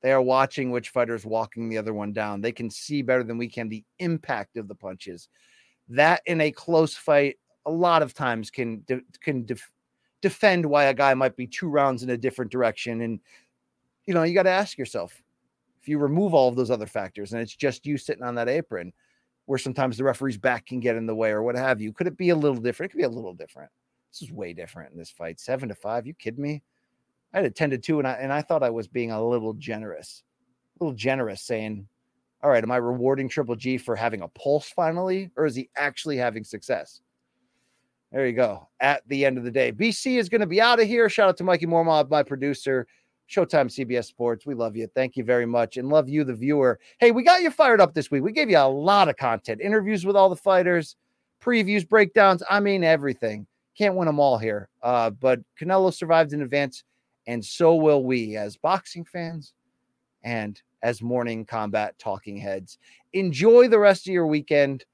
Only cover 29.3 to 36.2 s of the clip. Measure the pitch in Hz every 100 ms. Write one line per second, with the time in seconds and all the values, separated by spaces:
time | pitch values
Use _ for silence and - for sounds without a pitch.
29.3 | 120 110 107 131 107 107 78 - - _
30.3 | _ _ _ _ _ 170 120 117 135 117
31.3 | 98 - 117 107 107 98 _ _ _ _
32.3 | _ 143 123 113 123 120 123 123 135 135
33.3 | - 127 117 127 127 - 110 113 107 85
34.3 | _ 139 147 - - 165 170 185 185 190
35.3 | - 151 123 127 - 143 - 156 139